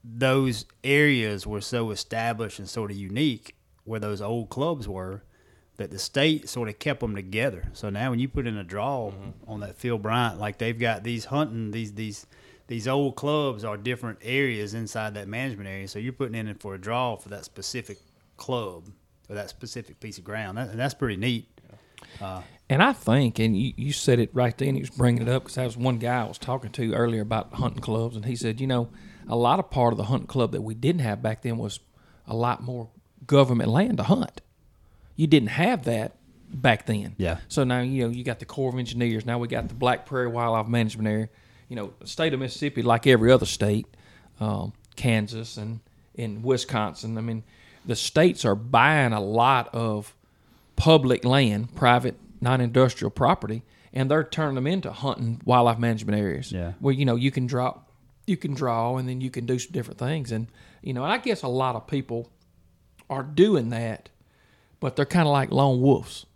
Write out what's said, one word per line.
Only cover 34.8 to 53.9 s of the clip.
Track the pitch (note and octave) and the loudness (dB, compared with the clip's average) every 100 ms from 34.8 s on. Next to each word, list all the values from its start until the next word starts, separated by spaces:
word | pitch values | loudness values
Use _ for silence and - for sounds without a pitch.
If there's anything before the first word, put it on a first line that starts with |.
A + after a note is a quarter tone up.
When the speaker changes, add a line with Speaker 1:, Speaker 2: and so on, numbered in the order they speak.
| _ _ - - | _ _ -14 -2
Speaker 3:
You | D#3+ | 6
didn't | D3+ A2 | 6 6
have | C#3 F#3 A#3+ A#2+ | 0 0 0 0
that | A#2 A2 _ _ _ - | -2 -4 _ _ _ -14
back | C3+ B2+ G#2+ - | 0 2 2 0
then. | G#2+ F2+ G2 | -2 -2 -2
Speaker 1:
Yeah. | F2+ E2+ - | -2 -2 -2
Speaker 3:
So | - | 0
now, | B2+ B2 | 2 0
you | B2+ C3+ A#2 | 0 0 -2
know, | |
you | B2 | -2
got | B2 A2+ | -6 -8
the | A#2 | -10
Corps | - C3 | -4 -2
of | B2+ | -2
Engineers. | A#2+ A#2 A#2+ A2 A#2+ | -4 -2 0 0 -2
Now | A#2+ | -4
we | A#2+ | -2
got | A#2+ A#2 | -4 -6
the | |
Black | A2 B2 A#2 - | 0 2 0 -2
Prairie | C3+ B2 | -2 -2
Wildlife | A#2 A#2+ A2+ G#2+ | 0 2 2 2
Management | A#2+ A2 A2 G#2+ | 2 0 0 -2
Area. | G#2+ A2 _ _ - _ | 0 -4 _ _ -20 _
You | A#2+ | -10
know, | G2 - | -10 -12
the | - | -12
state | - D#3+ | -2 -2
of | C3+ | 0
Mississippi, | B2+ - D3 B2+ | -4 -4 -4 0
like | A#2+ A#2 C#3 | 4 6 8
every | A#2+ A2+ | 8 8
other | B2+ - | 6 4
state, | - G#2 G#2+ - - - - - - | 0 0 0 -4 -18 -20 -20 -20 -6
um, | G#2+ G2+ G2 - _ - | -4 -2 -4 -10 _ -2
Kansas | B2 A2 G#2 A2+ A2+ - | 2 2 0 -8 -10 -10
and, | G#2+ A2+ _ _ _ - | -10 -10 _ _ _ -8
and | A#2 G#2 | -8 -4
Wisconsin, | A#2+ B2+ - A2+ G#2 - A2+ A2+ | 0 0 2 -2 -2 -4 -8 -6
I | |
mean, | A2+ A2+ - _ - - - | -4 -6 -10 _ -20 -14 -6
the | A2+ | -4
states | - D#3 F3 - A#2 | 2 6 6 4 2
are | G2+ | 0
buying | A#2 A#2+ C3+ D#3 B2+ | 4 6 6 6 4
a | G#2+ | 2
lot | G2+ A2+ B2 C3 - | 0 4 4 4 0
of | A#2+ A2+ G#2+ G#2 _ _ _ _ _ _ - | -2 -2 -2 -6 _ _ _ _ _ _ 2
public | D#3+ D#3+ C3 B2 B2 | 6 8 6 4 4
land, | C3+ B2 G#2 A#2+ - | 4 4 2 -4 2
private, | B2 B2 A#2+ - - - | 4 6 2 -6 -20 -4
non-industrial | A#2+ B2+ A#2+ B2 C3 - G#2+ | 0 2 4 6 4 2 -6
property, | - B2+ F#3+ - A2+ - _ _ | 2 2 2 -2 -8 -10 _ _